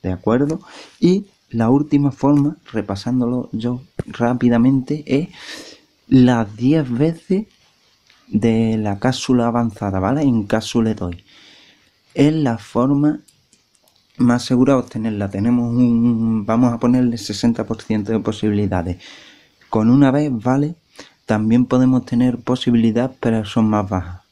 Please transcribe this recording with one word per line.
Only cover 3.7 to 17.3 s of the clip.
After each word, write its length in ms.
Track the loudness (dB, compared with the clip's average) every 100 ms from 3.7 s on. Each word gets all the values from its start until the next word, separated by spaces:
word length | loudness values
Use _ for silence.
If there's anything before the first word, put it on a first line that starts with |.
| -6 -10 -14 -12
rápidamente, 1000 | -2 -2 2 2 4 4 2 -2 -8 -2
es 220 | -2 -2 -12 -18 -18 -18 -20 _ _ 2
las 480 | 4 6 4 -2 -2
diez 320 | 0 2 0
veces 560 | 0 -2 -2 _ -4 -4 _ _ _ _ _ _ _ _
de 500 | 0 2 2 0 0
la 220 | -2 -2
cápsula 480 | -2 -2 0 0 2
avanzada, 520 | 0 -4 -4 -4 -2
¿vale? 220 | -2 0
En 220 | 0 0
Cápsula 500 | 0 -4 -2 -2 -2
Toy. 300 | -2 -6 -10 _ -20 -20 -20 _ _ _ _ _ 0
Es 180 | 2
la 240 | 2 -2 -4
forma 600 | -6 -2 0 2 0 -2 _ _ _ _ _ _ _ _ _ -2
más 260 | 0 0
segura 300 | 0 2 2
de 60 | 2
obtenerla. 500 | -2 -6 -6 -4 -4
Tenemos 420 | -2 0 0 0
un, 680 | 2 2 4 2 2 0 -2
vamos 300 | 0 2 2
a 60 | 0
ponerle 400 | 0 2 0 -2
sesenta 480 | -8